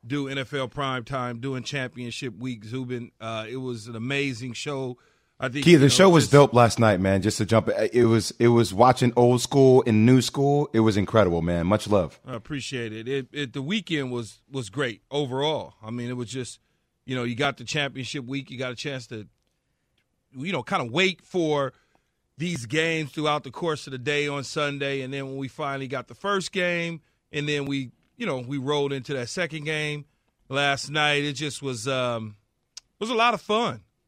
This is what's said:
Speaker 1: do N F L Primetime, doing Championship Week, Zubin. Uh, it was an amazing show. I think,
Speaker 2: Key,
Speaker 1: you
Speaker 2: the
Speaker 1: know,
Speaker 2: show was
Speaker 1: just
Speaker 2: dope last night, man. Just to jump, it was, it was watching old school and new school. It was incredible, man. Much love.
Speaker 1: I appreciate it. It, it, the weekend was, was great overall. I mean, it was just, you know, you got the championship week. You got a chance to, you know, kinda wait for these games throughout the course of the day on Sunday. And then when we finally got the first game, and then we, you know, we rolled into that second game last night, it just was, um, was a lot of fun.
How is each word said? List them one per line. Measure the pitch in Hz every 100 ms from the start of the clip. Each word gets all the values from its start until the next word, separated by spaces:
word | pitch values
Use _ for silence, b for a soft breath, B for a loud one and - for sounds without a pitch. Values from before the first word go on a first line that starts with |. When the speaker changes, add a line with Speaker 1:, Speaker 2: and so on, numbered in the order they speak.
| 117
Speaker 1:
do | 143 139
N | 139
F | 127
L | 143 127
Primetime, | 143 139 127 113 135 123 117
doing | 135 131
Championship | 117 147 127 123 120 - 135 92
Week, | 127 117
Zubin. | 107 127 127 123 120 _
Uh, | 113 113 110
it | 131
was | 131 117 110
an | 117
amazing | 120 139 143 117 127
show. | 113 151 139 131 127 _ _ _ _
I | 127
think, | 135
Speaker 2:
Key, | 143
Speaker 1:
you | 165
Speaker 2:
the | 135
Speaker 1:
know, |
Speaker 2:
show | - 190
was | 165
Speaker 1:
just | 104
Speaker 2:
dope | 143 143
last | 120 117 -
night, | 110 92
man. | 95 98
Just | 98 -
to |
jump, | 101 110 107 101 110
it | 120
was, | 113 113 98 -
it | 117
was | 117 110
watching | 95 123 123 123 117
old | 123 123
school | - 139 135 127
and | 120 107 113
new | 127
school. | - - 139 143 151
It | 113
was | 110 101
incredible, | 95 113 95 85
man. | 82 87 85
Much | 107 -
love. | 101 80 -
Speaker 1:
I | - 120
appreciate | - 147 120 127 117
it. | 110 113
It, | 139 127
it, | 147 139
the | 139
weekend | 135 220 175 156 131
was, | 123 110 - _
was | 135 107
great | 117 135 104 _
overall. | 143 143 131 147 147 78 _
I | 110
mean, | 120 120
it | 123
was | 117
just, | 131 120 - _ _ _ _
you | - 127
know, |
you | 120
got | 117 139 -
the |
championship | 120 151 139 123 120 147 123
week. | 139 131
You | 123
got | 127
a | 123
chance | 151 131 117
to, | 113 104 _ _ _ _ _ _ _ _ _ _ 127
you | 156
know, | 170
kinda | 117 196
wait | 123 131 190 185
for | _ 185 160 147 135 _ _ _ _ _ _ _
these | 170 165 113
games | 151 165 160 147
throughout | - 151 147
the | 135
course | - 175 151 -
of |
the | 131
day | 123 147 147
on | 143
Sunday. | 123 160 147 143 139 139
And | 131
then | 139 135
when | 135
we | 135
finally | - 147 139 135
got | 131 120
the |
first | 120 196 202 175
game, | 196 180 175 170 165 _ _ _
and | 151 147
then | 147
we, | 139 139 127 _ _ _
you |
know, | 226 131
we | 123 143
rolled | 131 147 143
into | 139 127
that | 139 120
second | - 170 156
game | 147 156 151 147 143 _ _ _ _
last | 135 143 139 143
night, | 151 151 143
it | 147
just | 131 151 -
was, | 139 123 120
um, | 131 123 117 110 104 _ _ _ - _ _
was | 220
a |
lot | 233 240
of | 220
fun. | - 214 233 113 _ _